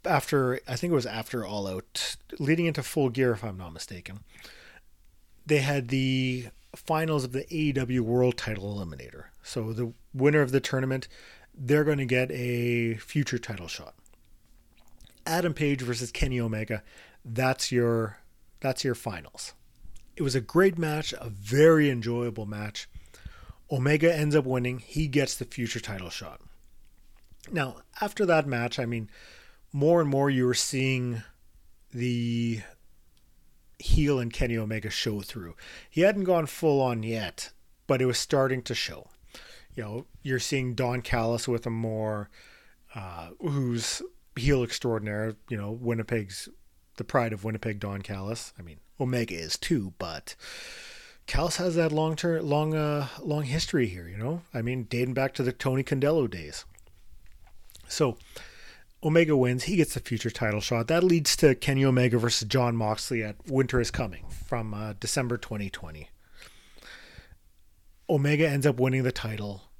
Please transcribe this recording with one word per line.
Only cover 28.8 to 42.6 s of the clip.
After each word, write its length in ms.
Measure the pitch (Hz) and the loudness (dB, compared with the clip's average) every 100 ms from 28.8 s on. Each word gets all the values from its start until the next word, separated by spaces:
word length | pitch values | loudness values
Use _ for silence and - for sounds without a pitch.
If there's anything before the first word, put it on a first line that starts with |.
| 120 | -4
mean, 240 | 117 107 - - - - - - | -4 -6 -14 -20 -20 -20 -20 -8
more 280 | 143 147 170 | 2 4 6
and 80 | 151 | 4
more 220 | 135 139 | 2 2
you 140 | 131 | 4
were 100 | 123 | 2
seeing 680 | 120 - 135 131 131 123 117 - _ - - - - _ | 2 -2 0 0 0 -2 -6 -10 _ -20 -20 -20 -20 _
the 720 | 120 123 120 120 117 117 110 - - - - _ _ _ _ - _ _ - | -4 -2 0 0 0 0 -4 -8 -20 -20 -20 _ _ _ _ -20 _ _ -8
heel 420 | - - 147 135 | 4 6 6 2
and 120 | 117 | 0
Kenny 240 | - 127 113 | 0 0 0
Omega 340 | 107 110 104 | -2 -4 -4
show 300 | - 117 104 | -4 -2 -4
through. 360 | 95 117 85 - - - - | -6 -12 -12 -16 -18 -20 -6
He 120 | 156 | 4
hadn't 220 | 190 202 | 4 4
gone 220 | 185 175 151 | 2 2 0
full 340 | - 160 139 | 0 2 4
on 220 | 131 117 | 2 0
yet, 480 | 110 113 101 - - - - _ - | -4 -4 -6 -8 -14 -16 -20 _ -2
but 140 | 131 | 2
it 60 | 127 | 2
was 120 | 123 | 0
starting 440 | - 143 135 127 | 0 2 2 0
to 120 | - | -4
show. 340 | 117 - 76 - - - - - - - | -4 -4 -8 -18 -20 -20 -20 -20 -20 -14
You 80 | - | -12
know, 240 | 107 110 - - | -8 -10 -12 -12
you're 160 | 139 131 | -4 -2
seeing 360 | - 139 127 | 0 0 0
Don 260 | 117 123 123 | 0 0 -2
Callis 460 | - 123 113 117 - | 0 0 2 0 0
with 180 | 117 120 | -2 -2
him 80 | |
more, 540 | 113 113 110 110 107 101 - - - | -4 -2 -2 -4 -4 -8 -16 -20 -20